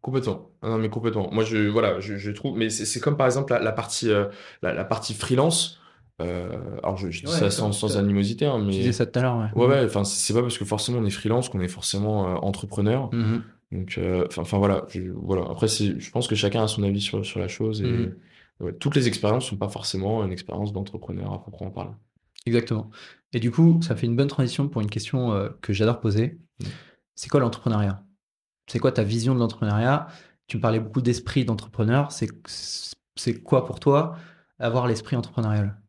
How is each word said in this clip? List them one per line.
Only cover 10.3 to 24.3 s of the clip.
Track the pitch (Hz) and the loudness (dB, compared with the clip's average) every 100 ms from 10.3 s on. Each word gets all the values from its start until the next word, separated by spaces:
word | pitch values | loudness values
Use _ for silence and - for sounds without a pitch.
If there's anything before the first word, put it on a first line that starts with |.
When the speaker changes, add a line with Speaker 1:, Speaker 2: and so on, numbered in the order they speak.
| 107 | 2
Speaker 1:
pas | |
parce | 123 117 | 2 -2
que | 98 | -2
forcément | 107 - 123 | -2 0 0
on | 104 | 0
est | |
freelance | 98 107 117 127 | 0 0 0 0
qu'on | 98 | -2
est | 90 | -4
forcément, | 92 - 98 104 107 92 | -4 -4 -2 0 0 0
euh, | 90 | 0
entrepreneur. | 98 98 101 - 104 127 131 | -2 -4 -6 0 2 2 0
Speaker 2:
Mhm. | 117 110 113 - _ _ | 0 0 0 -4 _ _
Speaker 1:
Donc, | 92 92 - | -8 -6 -4
euh, | 90 92 87 | 0 0 0
enfin, | - | -2
enfin, | 85 101 | -2 2
voilà, | 101 92 - | 4 2 -2
je, | 92 92 92 | -8 -8 -8
voilà. | 90 95 - | -2 -2 -2
Après, | - 110 | 0 0
c'est, | - 104 - | 2 0 -2
je | - | -4
pense | 117 123 | -4 -2
que | 107 | 0
chacun | 101 113 | 0 2
a | 107 | 0
son | 107 | 0
avis | 101 101 | 0 0
sur, | 101 101 98 | -2 -4 -4
sur | 98 | -4
la | 92 | -6
chose | - 110 107 | -4 -4 -2
et | 120 | 0
Speaker 2:
Mhm. | 117 110 - - - _ _ | 0 -2 -6 -20 -20 _ _
Speaker 1:
ouais, | 90 | -8
toutes | 85 143 147 | -4 0 2
les | 120 | 2
expériences | - 104 107 - | 0 0 0 -2
sont | 101 | -4
pas | 101 | -6
forcément | 101 - 95 95 110 | -6 -6 -4 -2 -2
une | 98 | -2
expérience | 90 - 87 104 | -6 -8 -6 -6
d'entrepreneur | 101 98 - - 92 98 | -6 -8 -10 -10 -8 -6
à | 98 | -8
proprement | - 98 95 | -12 -12 -10
parler. | 95 95 107 _ _ _ - - | -8 -10 -12 _ _ _ -10 0
Speaker 2:
Exactement. | 117 117 110 107 - - - _ | 0 0 -4 -4 -14 -20 -20 _
Et | 120 | -2
du | 120 | 0
coup, | 117 165 165 | 6 8 8
ça | 165 110 | 2 0
fait | 117 | 0
une | 117 | 2
bonne | |
transition | 139 | 0